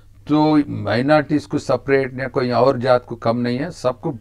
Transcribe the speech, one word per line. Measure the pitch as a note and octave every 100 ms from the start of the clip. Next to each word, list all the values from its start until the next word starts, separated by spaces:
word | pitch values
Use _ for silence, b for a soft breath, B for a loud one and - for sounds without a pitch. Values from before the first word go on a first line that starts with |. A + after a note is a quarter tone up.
| b - -
तो | D3+ D3+ D3+ C#3
माइनॉरिटीज | A2 G2+ A2 C#3 D#3 C#3+ D3 -
को | D3
सेपरेट | - B2+ - C3+ C3 B2+
या | C3
कोई | C#3 B2
और | A#2 B2+ B2+
जात | B2 B2 -
को | A#2+
कम | A#2 A#2+
नहीं | A#2+ B2
है, | E3
सबको | - B2+ B2+ E3 A#2